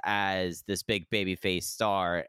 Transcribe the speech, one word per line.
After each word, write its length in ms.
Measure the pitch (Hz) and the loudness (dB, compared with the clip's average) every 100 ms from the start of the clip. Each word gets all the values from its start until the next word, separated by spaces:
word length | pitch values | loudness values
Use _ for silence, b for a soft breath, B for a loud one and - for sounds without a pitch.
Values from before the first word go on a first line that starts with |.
as 600 | 95 101 98 95 92 82 - | -2 0 2 0 -2 -4 -4
this 160 | 98 | -4
big 260 | - 104 82 | 0 -2 0
babyface 540 | 107 95 92 98 90 | -2 0 0 0 0
star, 600 | - - 107 98 87 87 | -2 -2 0 2 2 0